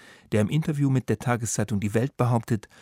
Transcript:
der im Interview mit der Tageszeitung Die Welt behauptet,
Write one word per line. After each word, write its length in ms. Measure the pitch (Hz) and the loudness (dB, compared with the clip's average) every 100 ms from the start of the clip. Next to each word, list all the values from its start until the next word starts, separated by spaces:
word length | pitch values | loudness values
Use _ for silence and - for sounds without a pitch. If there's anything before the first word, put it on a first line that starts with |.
| - - _ | -20 -20 _
der 80 | 110 | 0
im 80 | 107 | 2
Interview 420 | 147 160 147 139 | 0 0 0 2
mit 180 | 131 - | 2 0
der 120 | 110 | -4
Tageszeitung 580 | - 120 117 - 107 104 | -2 -2 -2 -4 -2 -2
Die 160 | 104 | 0
Welt 220 | 110 135 - | 0 -2 0
behauptet, 520 | 123 120 - 110 - - | 0 0 0 -4 -4 -20